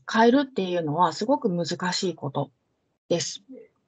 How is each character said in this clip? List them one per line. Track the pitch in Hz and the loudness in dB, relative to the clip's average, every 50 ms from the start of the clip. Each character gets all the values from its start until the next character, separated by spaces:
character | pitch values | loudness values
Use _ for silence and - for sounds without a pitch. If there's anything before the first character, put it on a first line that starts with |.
| _ - | _ -2
変 | - 226 233 240 | 2 4 6 6
え | |
る | 247 285 285 | 6 4 2
っ | |
て | 262 - 196 190 | 0 -4 -4 -4
い | 180 180 | -2 -2
う | 175 160 | -2 -2
の | 147 147 | -2 2
は | 170 180 160 | 2 2 2
す | 156 - 214 | 0 -2 -2
ご | 240 285 | 0 0
く | - - 202 | 0 0 -2
難 | 175 175 170 139 175 - 180 180 | -2 -2 -2 -4 -4 -4 -4 -4
し | - - 190 180 | -4 -2 -4 -4
い | 160 | -4
こ | - - 143 | -6 -8 -6
と | - 143 151 - _ _ _ _ _ _ _ _ _ _ _ _ | -4 -6 -6 -6 _ _ _ _ _ _ _ _ _ _ _ _
で | 175 165 | -2 -2
す。 | - - - - _ - 262 - - _ _ _ _ | -2 -6 -10 -14 _ -20 -20 -20 -20 _ _ _ _